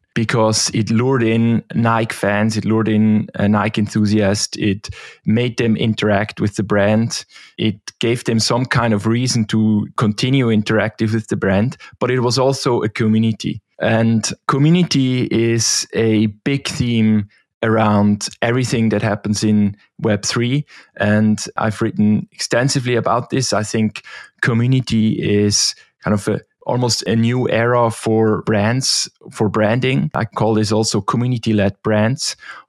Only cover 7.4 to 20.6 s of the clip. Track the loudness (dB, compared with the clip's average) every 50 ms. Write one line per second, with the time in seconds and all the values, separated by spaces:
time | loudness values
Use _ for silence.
7.4 | -20 -18 _ -4 -4 -4 -4 -6 _ -16 -8 -4 -2 -2 -2 -2 -2 -2 -2 0
8.4 | 0 0 0 -2 -2 0 0 0 2 2 0 0 0 0 0 0 0 0 0 -2
9.4 | -2 0 0 2 2 2 2 2 0 -2 -4 -2 0 0 0 0 0 0 2 2
10.4 | 2 2 2 2 0 0 0 0 0 0 -2 -2 -2 -2 -2 -2 -2 -4 -4 -2
11.4 | 0 0 2 2 0 0 -4 -8 -14 -20 -10 -6 -4 -2 0 0 0 0 0 2
12.4 | 2 0 0 0 0 0 0 0 -2 -2 -2 -2 0 2 2 2 2 0 -2 -4
13.4 | -6 -8 -8 -8 -12 _ _ -4 -2 0 2 2 2 2 2 0 0 -4 -8 -6
14.4 | _ -2 0 2 4 4 4 4 2 2 0 0 0 0 0 -2 -2 -2 0 0
15.4 | 0 0 0 0 0 -2 -2 -4 -4 -6 -4 -2 0 2 2 2 2 0 -2 -4
16.4 | -4 -4 -4 -4 -4 -6 -4 -4 -2 0 0 2 2 2 2 2 0 -4 _ _
17.4 | _ _ _ _ -2 0 2 2 2 2 4 4 4 2 2 0 -4 -8 -6 -4
18.4 | -2 -2 0 0 -2 0 0 0 0 0 0 0 0 -2 -2 -2 -2 -4 -2 0
19.4 | 0 2 2 2 2 0 -2 -6 _ _ _ -4 -2 -2 0 -2 -2 -4 -2 -2
20.4 | -2 0 -2 -2